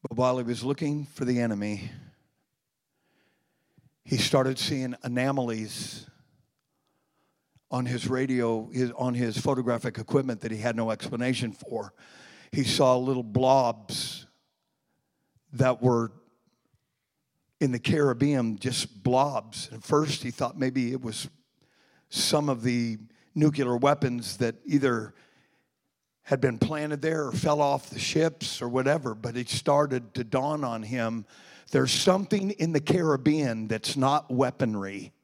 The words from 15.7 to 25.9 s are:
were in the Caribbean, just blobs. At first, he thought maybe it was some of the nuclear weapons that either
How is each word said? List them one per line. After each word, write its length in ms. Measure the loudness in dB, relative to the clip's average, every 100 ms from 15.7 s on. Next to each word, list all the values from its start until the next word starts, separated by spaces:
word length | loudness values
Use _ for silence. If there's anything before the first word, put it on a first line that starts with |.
| 6
were 320 | 4 4 0 -8 _ _ _ _ _ _ _ _ _ _ _ _ _ _
in 120 | 0
the 60 | 0
Caribbean, 800 | 0 2 2 4 2 2 0 -2
just 440 | -4 -4 -6 -4
blobs. 680 | 2 4 2 0 -8 -14 -12
At 100 | -14
first, 400 | 0 2 2 -4
he 80 | -6
thought 280 | -4 -4 0
maybe 340 | -2 0 -2
it 80 | -4
was 300 | -8 -8 -12 _ _ _ _ _ _ _ _
some 400 | -4 0 2 0
of 120 | 0
the 360 | 0 0 -2 -6 -12 _ _
nuclear 420 | 2 2 4 0 4
weapons 600 | 4 4 0 -2 -6 -2
that 200 | -2 -4 0
either 480 | 2 4 0 -4 -16 _ _ _ _ _ _ _